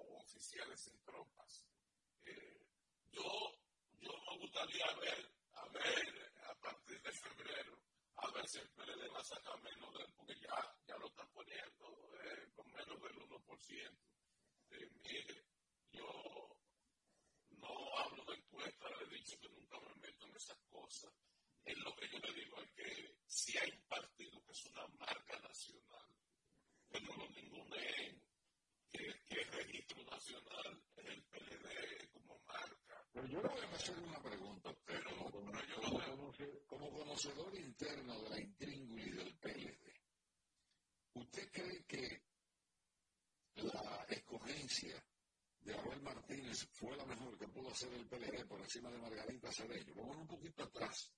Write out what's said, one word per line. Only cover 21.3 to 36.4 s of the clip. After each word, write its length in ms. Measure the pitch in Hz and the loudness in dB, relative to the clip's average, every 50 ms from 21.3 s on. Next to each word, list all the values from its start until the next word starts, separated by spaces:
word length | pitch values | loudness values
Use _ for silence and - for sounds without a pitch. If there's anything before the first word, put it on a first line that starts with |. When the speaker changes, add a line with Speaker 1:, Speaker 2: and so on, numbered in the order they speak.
| _ _ _ _ - - - | _ _ _ _ -20 -6 -2
Speaker 1:
Es 140 | - - - | 0 2 2
lo 160 | 1077 - - | 2 0 0
que 120 | - - - | 0 -2 -2
yo 100 | - - | 0 2
le 140 | - - - | 2 2 2
digo, 280 | - - - - - | 0 -2 -4 -4 -6
es 100 | - - - | -6 -6 -6
que 440 | - - - - - - - - - _ | -4 -2 0 0 -2 -2 -6 -10 -14 _
si 320 | - - - - - - - | 2 6 6 6 8 8 8
hay 140 | - - | 8 6
un 160 | - - - - | 6 0 -2 2
partido 560 | - - - - - - 1077 1077 - - - | 2 2 2 0 -6 -8 -8 -8 -8 -10 -12
que 80 | - | -8
es 140 | 1077 1077 - - | -6 -6 -6 -4
una 200 | - - - - - - | -4 -4 -4 -4 -6 -2
marca 400 | - - - - - - - - | 2 2 2 2 0 -2 -4 -4
nacional, 680 | - - - - - - - - - - - - - - - - _ _ _ _ _ _ _ - - _ - - - - | -4 -6 -6 -6 -6 -6 -8 -10 -14 -16 -14 -14 -14 -16 -20 -20 _ _ _ _ _ _ _ -20 -20 _ -20 -20 -8 -4
que 120 | - - | -2 -2
no 140 | - - - | -2 -2 -2
lo 140 | - - - | -2 -4 -4
ninguneen, 920 | - - - - - - - - - - - - - - - - - - - - _ _ _ _ _ _ _ _ _ _ _ - | -6 -8 -10 -8 -8 -10 -6 -4 -2 0 2 4 4 4 2 0 -2 -6 -14 -20 _ _ _ _ _ _ _ _ _ _ _ -6
que, 320 | - - - - - - - | -2 -2 0 0 -2 -4 -4
que 160 | - - - | 0 2 2
es 100 | - - | 4 4
registro 520 | - - - - - - - - - - - | 2 2 0 0 -2 -4 -4 -6 -8 -8 -6
nacional, 800 | - - 1077 - - - 640 - - - 1077 - - - - - _ _ | -6 -6 -4 -4 -4 -6 -6 -6 -6 -2 -2 -2 -2 -4 -6 -12 _ _
es 100 | - - | -8 -6
el 180 | - - - - | -4 -4 -4 -6
P 140 | - - - | -8 -10 -8
L 200 | - - - - | -6 -6 -6 -6
D 520 | - - - - - - - - - - | -4 -2 0 0 0 0 0 -2 -6 -8
como 280 | - - - - - - - | -10 -14 -14 -12 -12 -12 -6
marca. 640 | - - - - - - - - - - - - - | -4 -2 0 0 -2 -4 -8 -12 -12 -12 -12 -10 -4
Speaker 2:
Pero 160 | - 120 131 131 | 0 0 2 4
yo 140 | 139 175 | 6 8
le 60 | 214 - | 8 8
voy 140 | - - | 8 6
a 140 | - - 175 | 2 2 2
hacer 220 | 165 - - 180 170 | 2 2 2 2 0
una 240 | 175 170 165 - | 0 -2 -2 -2
pregunta 480 | - - 208 196 185 208 202 185 - - | -2 0 0 0 -2 -2 -4 -4 -2 -4
a 40 | - | -4
usted, 200 | - - - - - - | -4 -2 0 0 2 2
Speaker 1:
Pero, 60 | - | 0
Speaker 2:
como 220 | - 92 92 98 | 0 0 -2 -2
cono-, 200 | 101 101 101 104 | -2 -2 -2 0
Speaker 1:
pero 160 | 101 - - - | 0 0 0 2
yo 140 | - - | 2 4
Speaker 2:
como 180 | - - - - | 6 8 8 8
Speaker 1:
no 60 | - 135 135 135 | 6 4 0 0
Speaker 2:
conoce-, 480 | 143 - - - | -2 -2 -2 -2